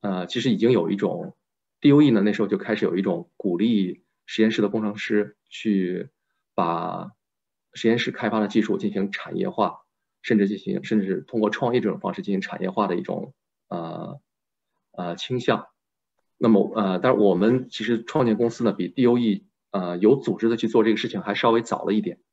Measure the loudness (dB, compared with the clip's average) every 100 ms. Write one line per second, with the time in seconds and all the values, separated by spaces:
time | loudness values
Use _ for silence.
0 | -4 -6 -6 -4 -2 2 4 2 2 -2
1 | -2 -4 -10 -16 _ _ _ _ 6 8
2 | 6 6 2 0 -2 -2 -2 -2 0 0
3 | -2 -2 -6 _ -4 0 2 2 0 -4
4 | _ _ -12 0 0 2 0 0 -4 -6
5 | -2 -2 -2 _ _ -8 0 0 0 -4
6 | -8 _ _ _ _ -4 -2 -2 -4 -8
7 | -12 _ _ _ _ _ _ -2 0 2
8 | 0 -4 -2 0 0 0 0 -2 -2 -2
9 | -4 -6 -8 -6 -4 0 -2 -2 _ _
10 | _ _ 0 2 2 -2 -6 -6 -2 -2
11 | 0 -4 -4 -2 -2 0 0 0 0 -4
12 | -6 -6 -4 -4 -4 -6 -4 -2 -2 -2
13 | -4 -6 -8 _ _ _ _ -10 -8 -10
14 | -12 -14 _ _ _ _ _ _ _ -10
15 | -8 -8 -6 -4 0 -2 -2 _ _ _
16 | _ _ _ _ 4 4 4 0 -2 0
17 | 2 4 4 4 4 2 -2 -8 -2 -2
18 | -2 0 2 2 0 0 -2 0 -6 2
19 | 4 4 2 0 _ _ _ -6 -4 2
20 | 4 4 0 -2 0 0 2 2 4 2
21 | -2 -6 -4 0 2 2 0 -6 0 -2
22 | -2 -10 _